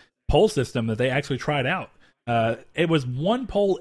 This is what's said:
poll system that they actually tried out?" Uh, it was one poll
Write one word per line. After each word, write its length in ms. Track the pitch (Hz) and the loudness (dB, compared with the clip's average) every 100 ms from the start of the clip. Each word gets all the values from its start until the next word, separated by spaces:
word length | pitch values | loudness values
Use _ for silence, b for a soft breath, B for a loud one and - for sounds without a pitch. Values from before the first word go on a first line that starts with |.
| B _ - | B _ 2
poll 200 | 147 214 | 4 4
system 380 | - 123 123 113 | 2 -2 -2 -2
that 100 | 107 | 0
they 100 | 127 | 0
actually 300 | 131 - 131 | -2 -4 -6
tried 260 | - 147 127 | -2 -2 -2
out?" 240 | 185 - _ b b - | -4 -8 _ b b -2
Uh, 300 | 117 113 117 - | 0 0 -2 -6
it 140 | - 170 | -2 2
was 140 | 160 123 | 2 0
one 400 | 123 170 247 233 | -4 -2 -2 -2
poll 340 | 202 202 180 | 0 0 0